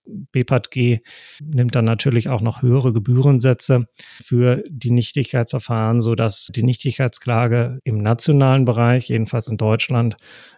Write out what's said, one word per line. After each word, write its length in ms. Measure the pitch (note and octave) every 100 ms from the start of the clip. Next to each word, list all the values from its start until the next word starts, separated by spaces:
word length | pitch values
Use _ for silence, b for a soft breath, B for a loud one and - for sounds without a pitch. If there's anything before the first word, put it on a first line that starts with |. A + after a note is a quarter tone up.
| -
B 380 | - C3+ C3
pat 280 | - B2+ -
G 300 | B2+ A#2+ A2+ - B B B
nimmt 360 | D3 C3 A#2+ B2
dann 100 | A2+
natürlich 420 | A2+ C#3 A#2 -
auch 140 | A#2
noch 220 | A2 -
höhere 280 | B2 C3+ B2
Gebührensätze 920 | A2 G2+ B2 C#3+ B2+ C3 - - B2+ A2+ - B B
für 400 | - A#2+ B2 C#3 -
die 220 | B2+ A#2+
Nichtigkeitsverfahren, 1120 | A#2+ A#2 D3 - B2 A#2 B2+ - A2+ A2 A#2
sodass 480 | A2+ A2+ A2 - - A#2
die 80 |
Nichtigkeitsklage 1160 | A#2+ A#2+ C3+ - B2+ - B2 A2+ A#2+ A#2+ B2 B2+
im 180 | B2 G#2+
nationalen 640 | G#2 A#2+ - C#3+ C3+ C3+ B2
Bereich, 440 | A2+ A#2+ B2+ -
jedenfalls 380 | A#2 A2 A#2 -
in 100 | G#2+
Deutschland, 600 | G#2+ A2 - B2 A#2 - B B B